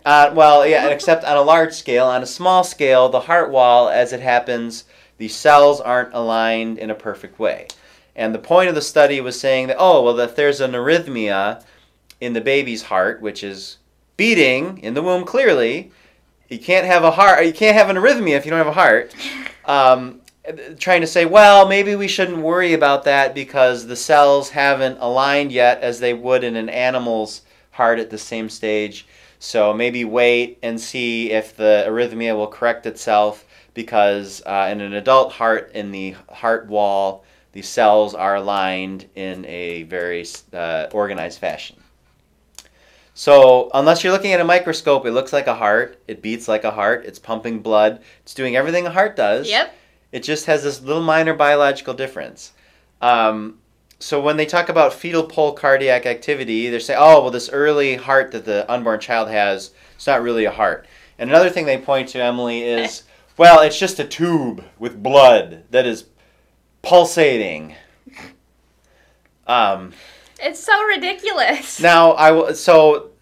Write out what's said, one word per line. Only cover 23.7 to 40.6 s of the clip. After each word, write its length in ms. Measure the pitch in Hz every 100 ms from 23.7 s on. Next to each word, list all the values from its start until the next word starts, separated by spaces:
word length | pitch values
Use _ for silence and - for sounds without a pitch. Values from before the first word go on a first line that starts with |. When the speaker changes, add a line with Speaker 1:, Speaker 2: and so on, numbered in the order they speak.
| 120 113
Speaker 1:
the 80 |
cells 560 | 120 - 151 143 143 139
haven't 480 | 143 139 135 131 131
aligned 520 | 120 127 139 143 143
yet 280 | 123 123 123
as 200 | 127 120
they 120 | 123
would 300 | 120 123 127
in 140 | 123 113
an 120 | 110
animal's 760 | 107 127 127 120 113 107 - _ _ _
heart 300 | - 117 117
at 100 | 110
the 80 | 107
same 300 | - 113 110
stage. 580 | - 110 107 107 95 _ _ _ _
So 340 | - 117 104
maybe 320 | 107 120 120
wait 540 | 113 117 120 120 120 -
and 180 | 117 113
see 500 | - 131 120 117 113
if 260 | 110 110 -
the 280 | 107 104 107
arrhythmia 480 | 113 120 110 117
will 140 | 107 107
correct 360 | - 120 117 117
itself 580 | - - 107 107 104 _ _ _
because, 680 | - 117 113 101 101 98 -
uh, 240 | - 98 95
in 80 | 104
an 140 | 101
adult 380 | 101 123 131 131
heart, 380 | - 113 110 -
in 180 | 107 101
the 240 | 98 95 90 _
heart 380 | - 113 117 107
wall, 580 | 104 101 98 98 95 _ _ _
the 100 | 101
cells 520 | 92 - 110 107 104
are 220 | 90 95 101
aligned 720 | 98 101 95 92 92 92 -
in 300 | 98 95 92 80
a 380 | 87 87 85
very, 400 | 82 90 87 87 82 - _
uh, 340 | 90